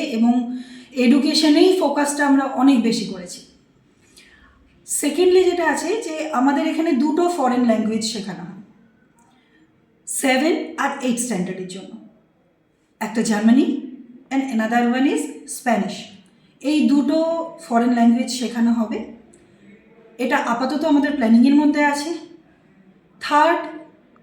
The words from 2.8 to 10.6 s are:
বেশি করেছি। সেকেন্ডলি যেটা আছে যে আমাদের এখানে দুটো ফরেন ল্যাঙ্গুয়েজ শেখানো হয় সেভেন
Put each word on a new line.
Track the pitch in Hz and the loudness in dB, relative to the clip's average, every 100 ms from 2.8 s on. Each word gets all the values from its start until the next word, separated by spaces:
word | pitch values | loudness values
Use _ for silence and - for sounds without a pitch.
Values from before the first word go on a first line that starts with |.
| 226 | 2
বেশি | - - | -2 -6
করেছি। | - - - - _ _ _ _ _ _ - _ _ _ _ _ _ - - | -10 -14 -16 -20 _ _ _ _ _ _ -20 _ _ _ _ _ _ -8 -4
সেকেন্ডলি | 294 294 370 370 359 | -2 2 4 4 4
যেটা | 349 320 | 0 -2
আছে | 269 320 440 330 | -2 -4 -4 -6
যে | 311 311 240 | -8 -4 0
আমাদের | 269 262 320 | 0 0 -2
এখানে | - 330 254 | -2 0 0
দুটো | 302 311 349 - | 0 0 0 0
ফরেন | 254 254 233 | 0 2 2
ল্যাঙ্গুয়েজ | 214 214 220 - | 0 0 -4 -6
শেখানো | 202 196 170 175 | -8 -10 -12 -14
হয় | - - _ _ _ _ _ _ _ _ _ _ _ _ _ - | -16 -20 _ _ _ _ _ _ _ _ _ _ _ _ _ -12
সেভেন | - 269 254 302 - | -4 0 2 2 -2